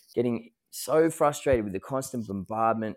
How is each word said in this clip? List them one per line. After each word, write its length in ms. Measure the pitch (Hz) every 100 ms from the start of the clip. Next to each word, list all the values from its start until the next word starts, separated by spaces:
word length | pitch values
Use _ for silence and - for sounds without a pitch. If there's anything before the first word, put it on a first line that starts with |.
| -
getting 360 | - 120 113 - _ _
so 400 | - - 156 160
frustrated 540 | 160 147 143 143 127
with 100 | 104
the 60 | 95
constant 460 | - 135 131 123 104
bombardment 720 | 98 92 110 113 113 110